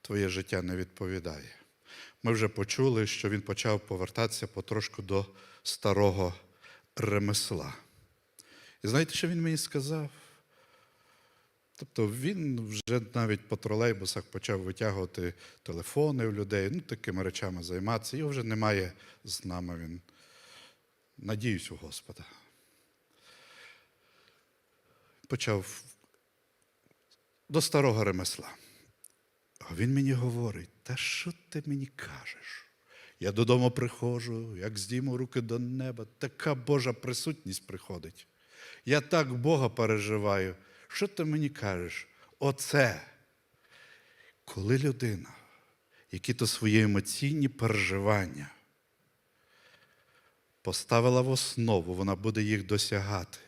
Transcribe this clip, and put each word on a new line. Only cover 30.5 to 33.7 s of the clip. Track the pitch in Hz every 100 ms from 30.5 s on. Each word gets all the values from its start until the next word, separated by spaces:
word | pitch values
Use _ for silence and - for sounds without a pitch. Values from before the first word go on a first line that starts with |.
| 95 87 _
«Та | - 127
що | - - 175 - _
ти | 156 151
мені | 139 135
кажеш? | - - - - - - - - _ _ - - _
Я | 98
додому | 104 117 123 123